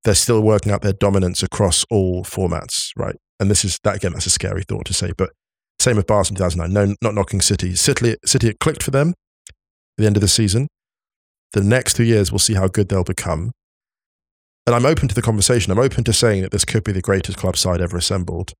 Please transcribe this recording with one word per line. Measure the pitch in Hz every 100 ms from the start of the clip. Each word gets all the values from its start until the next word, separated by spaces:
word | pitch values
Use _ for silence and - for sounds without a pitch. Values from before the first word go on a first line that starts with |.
They're | - 98
still | - 113
working | 107 104 104
out | 101
their | 101
dominance | 98 101 98 90 87
across | 92 - 101 - -
all | 110 92 90
formats, | 90 - 92 85 - - - -
right? | - - _ _
And | 98
this | 101 101
is, | -
that | 104 98
again, | 95
that's | 85 95
a |
scary | - 95 92
thought | - 101 -
to |
say, | 95 95 -
but | 92 _ _ _ _ _
same | - 107
with | 95
Barca | 107 -
in | 92
two |
thousand | 90 82
nine. | 85
No, | 101 101 101
not | 117 104
knocking | 95 98
City. | - 101 90 90
City, | - 101 120 110 -
City, | 127 117
it | -
clicked | - 151
for | -
them | 135 160
at | 175 _ _ - _ _ _ _ -
the | 107
end | 101
of |
the | 98
season. | - 107 107 143 _ _ _ _ _ _ _ _
The | 104
next | 101 127 - -
two |
years, | 117 110 98
we'll | 101
see | -
how | 101 95
good | - 95
they'll | 98
become. | 90 95 - 80 101 - _ _ _ _ _ _ _ _ _ _ -
And | 120
I'm | 131
open | 160 123
to | 120
the |
conversation. | 117 110 - 120 95
I'm | 95
open | 135 - 117
to |
saying | 110 117 101
that | 95
this | 101 -
could | 113
be | -
the | 95
greatest | - 98 - 95
club | 95 87
side | 92 87
ever | 87 87
assembled. | - 98 90 87 92 -